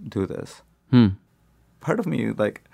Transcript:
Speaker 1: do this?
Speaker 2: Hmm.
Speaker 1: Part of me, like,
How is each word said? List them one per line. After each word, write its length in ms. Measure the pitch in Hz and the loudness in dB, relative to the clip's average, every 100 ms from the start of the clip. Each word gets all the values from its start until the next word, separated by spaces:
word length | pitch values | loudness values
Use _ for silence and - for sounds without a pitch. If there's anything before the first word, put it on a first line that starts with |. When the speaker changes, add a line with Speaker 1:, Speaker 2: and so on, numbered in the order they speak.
| - | -6
Speaker 1:
do 180 | 98 95 | -4 -2
this? 360 | - - - _ _ - | -4 -10 -16 _ _ 2
Speaker 2:
Hmm. 180 | 123 107 98 _ _ _ _ _ _ | 4 4 2 _ _ _ _ _ _
Speaker 1:
Part 200 | - 220 | -2 -2
of 60 | 180 | 0
me, 240 | 120 113 | -2 -2
like, 320 | 110 107 - _ | 0 -2 -2 _